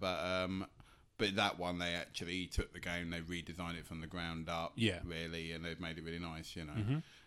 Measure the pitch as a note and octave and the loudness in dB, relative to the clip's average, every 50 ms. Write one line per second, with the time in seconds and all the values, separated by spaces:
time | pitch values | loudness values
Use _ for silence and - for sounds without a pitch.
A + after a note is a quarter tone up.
0 | G2 F#2 F2+ D#2+ D#2+ F#2 F#2 F#2 F#2 F2+ F#2+ F#2+ F#2+ - - - - - - - | 0 2 2 2 2 2 4 4 4 2 2 0 -2 -4 -8 -16 -20 -20 -20 -20
1 | - - _ - A2 G2+ G2 G2+ G#2 G2+ - - F2 F2+ F2+ F2 F2 E2+ E2+ E2+ | -20 -14 _ 2 2 4 6 6 6 6 4 2 2 2 2 2 2 2 2 0
2 | D#2 - - - - E2+ F2 F#2 F#2 E2 - - F#2 - - F2+ - F2+ F2 F2 | -2 -4 -4 -4 -2 0 0 0 0 0 0 0 0 0 -4 -6 -4 -2 0 0
3 | F2 E2+ E2+ E2+ E2 E2 F2+ F2 E2 - E2+ E2 F2 E2+ E2+ E2+ D2+ - - E2 | 0 0 -2 -2 -2 -2 -2 -4 -4 -4 -4 -4 -4 -2 -4 -4 -6 -6 -6 -6
4 | D#2+ D#2+ F2+ F2+ E2+ E2 E2 E2 D#2+ D#2+ E2+ E2+ E2 E2+ - - A2+ G#2+ F#2 F2 | -6 -4 -4 -2 -2 0 -2 -2 -2 0 0 0 0 0 2 4 4 4 4 2
5 | E2 E2+ E2+ D#2+ E2 E2 E2 E2 E2 E2 E2 E2 E2 E2 E2 - F2+ E2 D#2+ E2 | -2 -4 -2 -2 -2 -2 -2 -4 -4 -4 -4 -4 -2 -4 -4 -2 -4 -4 -4 -4
6 | D#2+ E2 E2 E2+ F2 E2+ D#2+ D#2+ E2 - - F2+ D#2+ D2+ - A2+ G#2 G#2+ C3+ D#3 | -4 -4 -4 -2 -2 -4 -4 -6 -6 -6 -6 -6 -6 -2 0 0 2 4 2 2
7 | E3 - - - - | 0 -4 -10 -20 -20